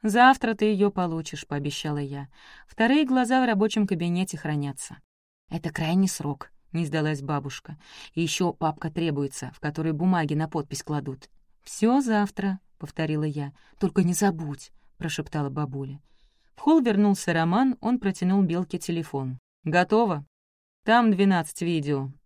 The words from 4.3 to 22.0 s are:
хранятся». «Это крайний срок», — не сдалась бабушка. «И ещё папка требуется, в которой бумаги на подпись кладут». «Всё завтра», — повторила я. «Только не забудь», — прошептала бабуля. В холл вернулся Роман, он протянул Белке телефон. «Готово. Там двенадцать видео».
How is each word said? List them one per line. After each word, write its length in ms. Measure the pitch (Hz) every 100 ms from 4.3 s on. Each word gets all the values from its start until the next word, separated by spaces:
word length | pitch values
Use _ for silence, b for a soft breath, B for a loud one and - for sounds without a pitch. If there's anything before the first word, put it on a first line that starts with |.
| 160
хранятся». 640 | 156 151 143 135 - - _ _ _ _ _
«Это 220 | - 165
крайний 360 | 151 160 175 196
срок», — 440 | - 147 143 - - _
не 120 | 165 160
сдалась 380 | 160 151 147
бабушка. 540 | 139 147 143 - - - B B B
«И 80 | -
ещё 320 | 165 - 180
папка 380 | - 160 151 160
требуется, 600 | 156 165 143 139 - 131 -
в 40 |
которой 340 | 147 151 160
бумаги 420 | 151 180 185 151 151
на 120 | 160
подпись 360 | 160 143 143
кладут». 460 | - 151 143 131 - _ _ _
«Всё 380 | - - 220 262
завтра», — 580 | 254 214 202 - 196 190 _ _
повторила 460 | 151 - 160 151
я. 280 | 151 147 143 b b b
«Только 240 | 190 -
не 100 | 175
забудь», — 580 | 175 202 165 156 143 - - _ _
прошептала 520 | 160 - 151 156 139
бабуля. 500 | 135 147 139 139 139 _ _ _ _ _ -
В 60 |
холл 200 | - 320
вернулся 520 | 240 202 208 196 -
Роман, 420 | 165 165 190 262 247
он 180 | 208 247
протянул 440 | 196 185 180 196
Белке 340 | 185 170 180 175
телефон. 600 | - 170 156 139 131 127 _ _
«Готово. 600 | - 170 180 220 233 156 139 _ _ _ _ _
Там 260 | - 233 226
двенадцать 540 | 190 196 180 160 -
видео». 480 | 170 165 143 143